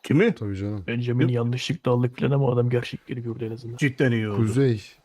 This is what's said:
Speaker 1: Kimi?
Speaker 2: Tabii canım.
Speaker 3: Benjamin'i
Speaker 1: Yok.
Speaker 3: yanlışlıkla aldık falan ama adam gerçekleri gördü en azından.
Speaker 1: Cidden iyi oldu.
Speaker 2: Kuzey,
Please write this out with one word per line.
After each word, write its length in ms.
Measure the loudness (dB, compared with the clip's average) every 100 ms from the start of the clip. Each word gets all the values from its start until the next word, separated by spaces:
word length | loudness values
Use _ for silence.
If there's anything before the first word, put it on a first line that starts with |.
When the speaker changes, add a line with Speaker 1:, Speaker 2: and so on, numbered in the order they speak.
Speaker 1:
Kimi? 320 | 2 4 4
Speaker 2:
Tabii 220 | 2 -6 -4
canım. 280 | -4 -6 -4
Speaker 3:
Benjamin'i 360 | -4 0 2
Speaker 1:
Yok. 220 | 2 2
Speaker 3:
yanlışlıkla 460 | 0 -2 -4 -2 2
aldık 260 | 2 0 0
falan 100 | 0
ama 220 | 2 2
adam 180 | 2 2
gerçekleri 520 | 0 -2 -12 -10 -8
gördü 240 | -8 -8 -8
en 40 |
azından. 220 | -8 -12 -2
Speaker 1:
Cidden 360 | -2 2 2
iyi 160 | 2 0
oldu. 80 | 0
Speaker 2:
Kuzey, 360 | 2 4 2 0 -6 -20